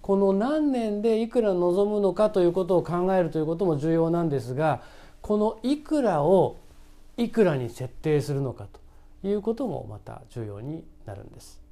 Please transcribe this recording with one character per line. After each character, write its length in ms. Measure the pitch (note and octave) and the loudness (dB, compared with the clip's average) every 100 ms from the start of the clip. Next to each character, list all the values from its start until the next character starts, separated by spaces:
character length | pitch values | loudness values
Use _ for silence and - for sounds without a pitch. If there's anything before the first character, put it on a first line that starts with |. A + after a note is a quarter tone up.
こ 160 | - G3 | 2 2
の 160 | G3 | 4
何 400 | G3 A#3+ D#4 D4 | 2 2 0 0
年 300 | B3+ A3 G#3 | 0 -2 0
で 200 | A3+ A3 | 2 2
い 60 | A3+ | 2
く 140 | B3 | 0
ら 120 | G#3+ | 2
望 360 | F3+ F3 F3+ G3+ | 2 2 2 2
む 100 | G#3 | 2
の 120 | G3 | 0
か 180 | F3+ G#3+ | 2 2
と 100 | G3+ | 4
い 60 | F3 | 2
う 60 | |
こ 120 | F3 | 2
と 120 | F3+ F3+ | 2 0
を 60 | |
考 300 | D#3+ F3 F3+ | 0 -2 2
え 80 | F#3+ | 2
る 80 | E3 | 0
と 80 | D#3+ | 0
い 40 | |
う 40 | D#3 | -2
こ 80 | |
と 120 | E3+ F#3+ | 0 0
も 100 | D3 | 0
重 140 | D#3 | 2
要 180 | E3 E3 | 2 2
な 120 | E3+ | 2
ん 60 | E3 | 0
で 120 | C#3 | -2
す 140 | A#2 | -4
が、 280 | B2+ D#3 B2+ - - - - | -2 0 -2 -6 -20 -20 -20
こ 160 | - G#3 | -2 0
の 240 | G#3 G#3+ | 0 -2
い 160 | B3 D4 | -4 -4
く 240 | - D#4 | -2 0
ら 200 | A#3 D#3+ | 2 2
を 340 | D3 F#3+ C3+ - - - - - - - | 4 4 4 -2 -20 -20 -20 -20 -16 -6
い 120 | A#3 | -2
く 160 | A3+ | 2
ら 120 | F#3+ C#3+ | 2 2
に 120 | A#2+ | -4
設 240 | - B2+ | -8 -10
定 280 | - D#3 D3 | -6 0 0
す 120 | - | 0
る 80 | C#3 | -4
の 120 | C3+ | -4
か 140 | - G2+ - - - - - | -8 -14 -18 -20 -20 -20 -10
と 60 | F#3+ | -4
い 40 | |
う 80 | G#3 | -2
こ 120 | G#3 | -2
と 140 | A3+ C4 | -4 -4
も 180 | C#3 - | -6 -10
ま 100 | G#2 | -14
た 240 | - A2 - | -14 -16 -14
重 140 | A#2+ | -10
要 160 | A2 G2+ | -10 -10
に 240 | B2+ D#3+ E3 - - | -10 -12 -14 -20 -16
な 80 | |
る 100 | G2+ | -16
ん 60 | - | -16
で 100 | A2+ | -20
す。 200 | - - - | -20 -20 -20